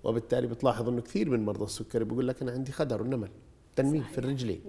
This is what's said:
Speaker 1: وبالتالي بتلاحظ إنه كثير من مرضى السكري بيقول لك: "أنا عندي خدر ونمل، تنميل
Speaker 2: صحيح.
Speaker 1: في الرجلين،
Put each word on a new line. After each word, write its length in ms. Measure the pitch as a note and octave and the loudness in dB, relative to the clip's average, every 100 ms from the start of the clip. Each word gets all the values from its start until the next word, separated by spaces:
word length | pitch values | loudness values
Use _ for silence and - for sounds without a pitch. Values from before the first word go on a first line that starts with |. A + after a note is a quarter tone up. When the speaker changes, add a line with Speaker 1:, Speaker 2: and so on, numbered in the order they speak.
Speaker 1:
وبالتالي 440 | - A#2 - B2 B2 | 0 0 2 0 0
بتلاحظ 420 | A2+ C3+ A2+ A#2 | 2 2 2 0
إنه 120 | A#2+ | 0
كثير 280 | A#2+ F#3+ G3+ | -2 0 2
من 160 | A#2+ G#2 | 2 2
مرضى 180 | G2+ | -2
السكري 400 | G2+ - A2 A#2 A2 | -4 -6 -2 0 0
بيقول 220 | A#2 B2+ | 0 0
لك: 140 | B2+ | -2
"أنا 100 | C3 | -4
عندي 200 | B2 C3 | -4 -4
خدر 300 | C3+ D3 A2 | -2 0 0
ونمل، 280 | A2+ C3 G2 - - - - - | 0 -2 -4 -8 -20 -20 -4 0
تنميل 260 | C3+ D3+ | 2 2
Speaker 2:
صحيح. 120 | A#2+ | 0
Speaker 1:
في 40 | - | -2
الرجلين، 440 | B2+ C#3 A#2+ E2+ | -2 0 -2 -2